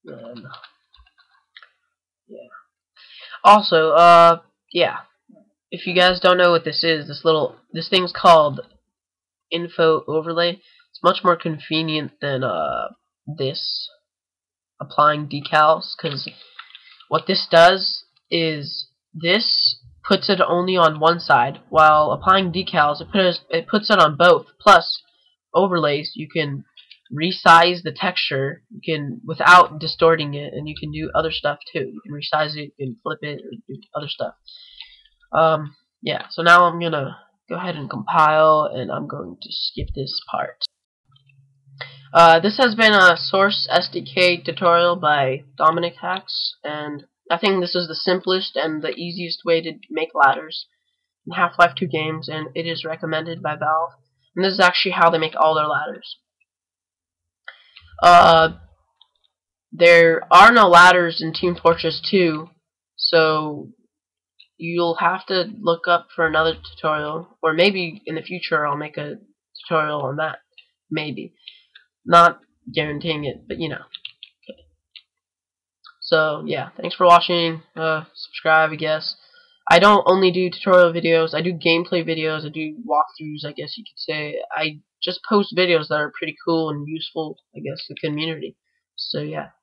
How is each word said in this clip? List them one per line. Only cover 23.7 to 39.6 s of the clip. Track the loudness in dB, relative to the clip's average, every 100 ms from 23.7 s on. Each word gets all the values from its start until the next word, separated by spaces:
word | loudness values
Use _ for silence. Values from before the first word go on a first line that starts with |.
| -4 0
it | 4
on | 4 4
both. | 4 4 0 _
Plus, | 4 6 4 -10 _ _ _ _ _
overlays, | -2 0 0 -2 -2 -6
you | -14 -10
can | -6 -6 -8 -14 _ _ _ _
resize | -6 -6 0 6 6 6 -2
the | -8
texture, | -6 -6 -6 -6 -4 -6 -8 _
you | -14
can, | -8 -6 -8 -12 -12
without | -2 6 6 6 0
distorting | -10 0 2 2 -4
it, | -10 -12
and | -12 -12
you | -12
can | -12
do | -10 -6
other | -4 -4
stuff | -6 -6 -8 -10
too. | -10 -10
You | -14
can | -16
resize | -14 -6 -4 -4 -8
it, | -16 _
you | -14
can | -12
flip | -12 -10
it, | -12 -14
or | -16 -20 _
do | -20 _
other | -14 -12
stuff. | -12 -12 _ _ -20 -20 -20 -20 _ _ _ _
Um, | 0 2 0 -6 _ _ _
yeah, | -8 -8 -10
so | -2
now | 6 6
I'm | 6 2
gonna | -4 -4 -6 -12 _ _ _
go | -10
ahead | -8 -10
and | -10
compile, | -10 -4 2 4 4 4 4 0
and | -6 -8
I'm | -8 -10
going | -12 -14 -16
to | -16
skip | -10